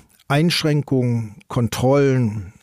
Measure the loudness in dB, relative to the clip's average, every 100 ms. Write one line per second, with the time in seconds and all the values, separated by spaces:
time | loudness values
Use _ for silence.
0 | -12 _ -4 0 0 0 0 -2 0 0
1 | 0 -2 -4 -12 -8 -2 -2 0 2 4
2 | 4 2 0 -4 -10 -16